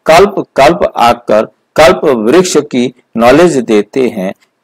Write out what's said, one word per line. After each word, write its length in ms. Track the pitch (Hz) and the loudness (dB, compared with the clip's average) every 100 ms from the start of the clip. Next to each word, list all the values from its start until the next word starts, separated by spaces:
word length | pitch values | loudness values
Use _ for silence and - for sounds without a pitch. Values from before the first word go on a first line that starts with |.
| - | 0
कल्प 380 | 160 202 202 151 - | 2 2 -2 -8 0
कल्प 360 | 139 180 - - | 0 0 -6 -2
आकर 480 | 117 123 - 107 113 _ _ - | -2 -2 -2 -2 -2 _ _ 0
कल्प 260 | 156 180 175 | 2 2 -2
वृक्ष 500 | 127 107 156 185 156 | -2 0 0 2 -2
की 300 | 143 131 123 - _ 117 | -2 -4 -6 -8 _ -2
knowledge 400 | 117 139 175 143 | 2 4 2 0
देते 500 | 113 110 101 135 123 | -2 -2 -2 -4 -6
हैं, 240 | 101 92 - _ _ | -6 -10 -12 _ _